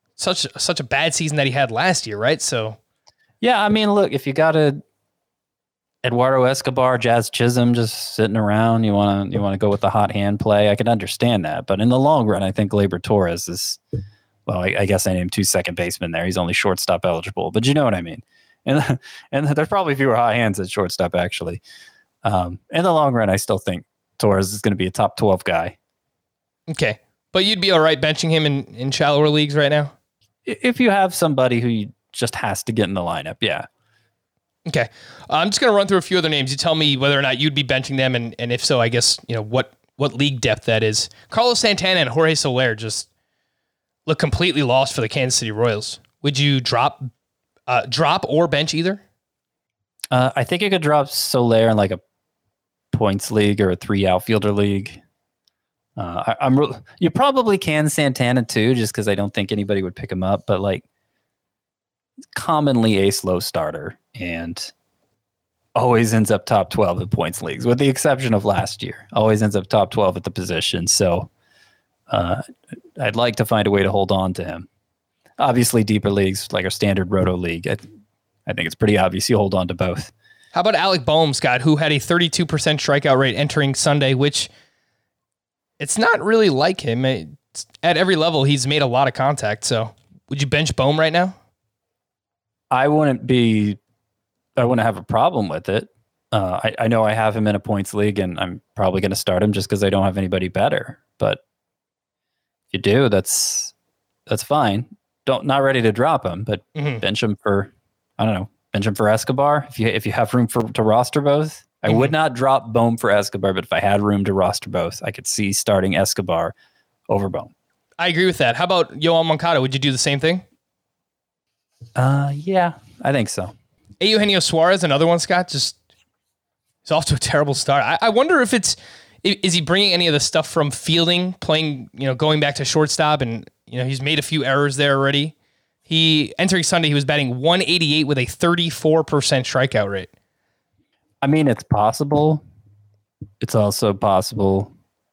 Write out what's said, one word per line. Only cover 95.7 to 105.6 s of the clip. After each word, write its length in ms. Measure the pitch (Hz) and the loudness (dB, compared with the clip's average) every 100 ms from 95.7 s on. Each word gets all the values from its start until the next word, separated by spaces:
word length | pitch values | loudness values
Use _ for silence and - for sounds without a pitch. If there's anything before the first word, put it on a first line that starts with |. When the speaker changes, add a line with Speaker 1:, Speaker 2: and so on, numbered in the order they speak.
| 101 - _ _ _ - | -4 -4 _ _ _ -4
Speaker 2:
Uh, 300 | 110 92 90 | -4 -2 -4
I, 120 | 110 - 113 | -6 -2 0
I 20 | |
know 160 | 113 | 2
I 80 | 110 | 2
have 240 | 110 110 110 | 2 0 0
him 100 | 107 | 0
in 100 | 101 | -2
a 40 | |
points 340 | - 104 95 | -2 -4 -4
league, 260 | 107 104 101 | -2 -2 0
and 200 | 92 82 | -4 -4
I'm 220 | 95 110 _ | -8 -8 _
probably 280 | - 95 95 | -2 -2 0
gonna 140 | 95 104 | -2 -2
start 260 | - 90 | -2 0
him 80 | 104 | 0
just 160 | 101 92 | 0 -2
'cause 160 | 101 | 0
I 60 | 98 | 0
don't 140 | 98 98 | 2 0
have 120 | 92 | -2
anybody 300 | 95 95 92 | -2 -4 -4
better. 520 | 95 120 - - - _ - | -2 0 -2 -6 -18 _ -4
But 200 | 52 - _ _ _ _ _ _ _ _ _ _ _ _ _ | -2 -2 _ _ _ _ _ _ _ _ _ _ _ _ _
if 60 | |
you 60 | 98 | -2
do, 300 | - 131 131 | 2 4 4
that's, 640 | 101 - - - - - _ _ _ _ _ - | 2 0 -2 -2 -4 -8 _ _ _ _ _ -6
that's 160 | 113 | -6
fine. 420 | - 151 120 104 120 - _ _ - | -2 0 2 0 -6 -14 _ _ -2
Don't, 200 | 127 139 | -2 0
not 160 | 139 | 2